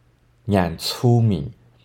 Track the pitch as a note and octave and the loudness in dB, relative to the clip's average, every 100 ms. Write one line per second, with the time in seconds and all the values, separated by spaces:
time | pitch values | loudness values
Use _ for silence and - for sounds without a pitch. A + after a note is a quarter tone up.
0 | _ _ _ _ - G2 E2+ E2 - - | _ _ _ _ -2 0 0 -4 -8 -2
1 | B2 A#2+ A2+ F2 C#2 - _ _ | 2 4 2 0 -6 -14 _ _